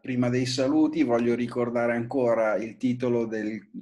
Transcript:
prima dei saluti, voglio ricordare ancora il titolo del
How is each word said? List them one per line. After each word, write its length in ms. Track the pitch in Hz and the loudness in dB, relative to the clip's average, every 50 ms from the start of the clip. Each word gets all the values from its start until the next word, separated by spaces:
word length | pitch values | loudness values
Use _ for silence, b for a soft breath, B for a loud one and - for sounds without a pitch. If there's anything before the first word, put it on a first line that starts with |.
prima 280 | _ - 127 123 123 123 | _ -4 -2 0 0 0
dei 180 | 123 127 131 | 2 0 0
saluti, 580 | 127 - - 131 131 147 156 156 151 156 170 147 | -2 0 0 0 2 4 4 2 2 2 0 2
voglio 320 | 123 120 117 120 120 120 | 2 2 2 2 2 0
ricordare 580 | 117 120 120 - 127 120 117 117 120 117 120 120 | 0 -2 -4 -2 -2 -2 -2 0 0 0 0 0
ancora 640 | 120 120 120 - 139 123 120 117 113 110 107 104 | -2 -4 -4 -2 0 2 2 2 2 2 2 0
il 200 | 95 107 113 - - | -2 -4 -6 -10 -4
titolo 480 | - 127 123 123 127 123 120 117 117 | -2 -2 -2 0 0 0 0 0 0
del 440 | 110 110 110 107 107 113 104 - _ _ - | -2 -4 -4 -4 -4 -6 -8 -12 _ _ -14